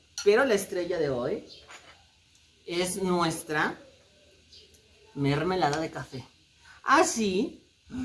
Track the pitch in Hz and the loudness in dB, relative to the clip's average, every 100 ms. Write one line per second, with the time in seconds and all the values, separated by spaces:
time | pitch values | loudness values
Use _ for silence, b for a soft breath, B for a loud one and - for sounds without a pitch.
0 | _ - 202 214 269 202 196 180 175 175 | _ 0 4 4 4 2 0 -4 -2 0
1 | 151 127 131 202 - - - - - - | 0 0 -2 -4 -8 -20 -20 -20 -20 -20
2 | _ _ _ _ _ _ - 170 180 196 | _ _ _ _ _ _ -8 -4 -2 -2
3 | 190 180 165 151 - 151 180 - - - | 0 2 2 -2 -4 -2 -2 -4 -16 -20
4 | _ _ - _ _ - - - _ _ | _ _ -20 _ _ -20 -20 -20 _ _
5 | - 143 139 143 165 185 151 147 160 147 | -18 -2 0 0 0 0 0 0 -4 -8
6 | 131 131 - _ _ _ B B - 277 | -12 -14 -16 _ _ _ B B 2 4
7 | 339 233 208 185 277 - - _ _ 240 | 4 2 0 0 -2 -6 -20 _ _ -8